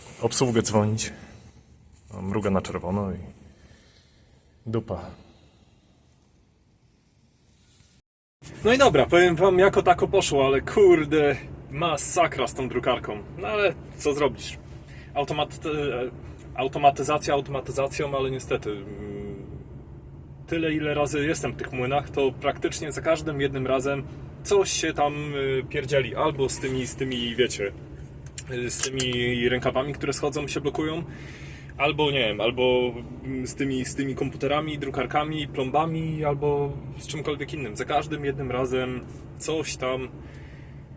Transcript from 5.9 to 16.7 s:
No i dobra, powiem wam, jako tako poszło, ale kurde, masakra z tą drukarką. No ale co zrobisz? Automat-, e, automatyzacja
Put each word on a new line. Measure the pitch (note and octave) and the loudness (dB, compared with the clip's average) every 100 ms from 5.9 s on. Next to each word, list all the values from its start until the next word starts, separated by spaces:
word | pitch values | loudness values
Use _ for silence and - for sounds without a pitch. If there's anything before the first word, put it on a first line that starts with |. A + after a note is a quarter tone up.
| _ _ _ _ _ _ _ _ _ _ _ _ _ _ _ _ _ _ _ - - _ _ _ _ - C3+ | _ _ _ _ _ _ _ _ _ _ _ _ _ _ _ _ _ _ _ -20 -20 _ _ _ _ -16 0
No | F3 | 4
i | C4 | 8
dobra, | C4 D3 - | 8 8 6
powiem | F3 F3+ D#3+ | 8 8 6
wam, | F#3+ F#3 | 6 8
jako | G3 G3 | 8 6
tako | F3+ F3 D#3+ | 6 6 6
poszło, | F#3+ - C#3+ C3+ | 4 4 4 4
ale | C3+ | 4
kurde, | C3+ A3 G3 E3+ D3 D#3 C#3+ C3+ - - - | 2 8 10 8 6 4 4 2 -6 -14 -12
masakra | C3+ E3+ D3+ - F#3 E3 - B2 | -4 -2 0 2 4 2 2 -4
z | |
tą | - B2 | -2 -4
drukarką. | A#2 C3 A#2 A#2+ G#2 G#2 D#3 | 0 0 0 -2 -8 -10 -10
No | G3+ | -4
ale | G#3+ G3 D3+ - - | 2 2 0 -8 -4
co | D3 | -2
zrobisz? | C#3+ C#3+ - - - - - - - - | 2 0 0 -8 -12 -14 -18 -18 -18 -8
Automat-, | C#3+ C#3+ D3+ D3 - E3 | -4 -2 -2 -4 -4 -4
e, | D3+ C#3+ A#2+ B2 A#2+ - - - | -2 -2 -4 -6 -8 -16 -16 -12
automatyzacja | - C3 | -6 -4